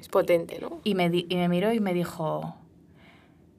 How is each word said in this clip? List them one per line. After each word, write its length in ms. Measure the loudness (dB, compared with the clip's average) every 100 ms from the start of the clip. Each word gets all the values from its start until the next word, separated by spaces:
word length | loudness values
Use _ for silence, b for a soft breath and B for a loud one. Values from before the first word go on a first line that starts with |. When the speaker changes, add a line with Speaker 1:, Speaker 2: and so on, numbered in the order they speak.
Speaker 1:
Es 80 | -2
potente, 500 | 0 4 2 2 -8
¿no? 200 | -10 -6
Speaker 2:
Y 100 | -2
me 160 | 2 2
di-, 160 | 2 0
y 60 | 0
me 120 | 2
miró 240 | 2 2
y 80 | 2
me 140 | 0
dijo, 600 | 0 -2 -4 -4 -4 -6 -12 -20 -20 -20 b b b b b b